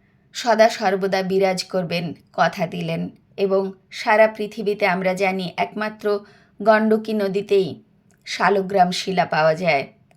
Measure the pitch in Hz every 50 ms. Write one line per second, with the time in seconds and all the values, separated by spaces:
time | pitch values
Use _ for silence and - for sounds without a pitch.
0 | _ _ _ _ _ _ - - - 240 220 - 220 226 220 - 226 185 196 190
1 | 196 190 190 190 190 185 190 190 190 190 185 180 - - - 185 180 151 170 175
2 | 175 160 - - _ _ - - 170 170 - 202 170 170 - 175 170 165 165 170
3 | 175 - - _ _ _ - - 196 190 190 196 196 190 190 _ _ _ - -
4 | - 240 214 214 220 220 220 - 214 202 - 226 202 202 208 208 208 190 175 190
5 | 185 185 185 185 202 185 190 190 185 170 - - 202 202 - 214 214 214 220 214
6 | - 208 208 202 208 - - _ _ _ _ - 202 220 214 214 220 220 214 214
7 | 214 220 220 214 202 196 185 202 202 - 202 196 180 147 - - - _ _ _
8 | _ _ _ _ - - - - 185 185 202 196 185 180 202 190 180 180 180 -
9 | - 190 185 180 165 - 170 156 156 160 156 160 185 165 147 139 - - - _
10 | _ _ _